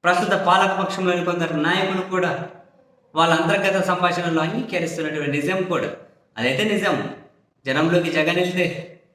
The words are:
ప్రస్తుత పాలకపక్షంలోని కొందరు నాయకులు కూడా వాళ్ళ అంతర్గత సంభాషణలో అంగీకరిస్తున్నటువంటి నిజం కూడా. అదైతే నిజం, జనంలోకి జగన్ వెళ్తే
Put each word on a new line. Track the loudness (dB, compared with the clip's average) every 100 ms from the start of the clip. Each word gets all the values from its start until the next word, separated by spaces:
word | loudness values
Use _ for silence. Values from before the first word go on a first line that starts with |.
ప్రస్తుత | 2 2 2
పాలకపక్షంలోని | 2 4 4 4 0 -2 0 0 0
కొందరు | 0 -2 -2
నాయకులు | 0 0 0 0 -2 -2
కూడా | 0 0 -2 -8 -14 -20 _ _ _ _
వాళ్ళ | 0 2
అంతర్గత | 4 2 2 2 0
సంభాషణలో | 0 2 0 0 0 0
అంగీకరిస్తున్నటువంటి | 0 -2 -4 -4 -4 -4 -6 -4 -2
నిజం | -2 -2 -2
కూడా. | -2 -2 -4 -8 -18 _ _ -4
అదైతే | -2 0
నిజం, | 0 0 0 -2 -4 -10 -18 _ _ _ -4
జనంలోకి | 0 2 2 2
జగన్ | 0 2 2
వెళ్తే | 0 0 -2 -2 -12 -18 _